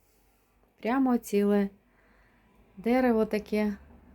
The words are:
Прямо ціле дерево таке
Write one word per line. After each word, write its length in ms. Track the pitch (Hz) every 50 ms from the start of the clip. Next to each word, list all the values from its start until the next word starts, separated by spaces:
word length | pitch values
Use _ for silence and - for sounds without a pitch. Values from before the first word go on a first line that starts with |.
| _ _ _ _ _ _ _ _ _ _ _ _ _ _ _ -
Прямо 380 | - 214 247 269 269 254 247 233
ціле 500 | - - 208 202 202 202 208 202 196 196 - _ _ _ _ _ _ _ _ _ _ _ _ _ _ _ _ _ _ _ -
дерево 480 | 190 175 226 240 262 254 247 226 220 220
таке 520 | 214 220 208 208 - 214 214 214 208 202 - - - - - - -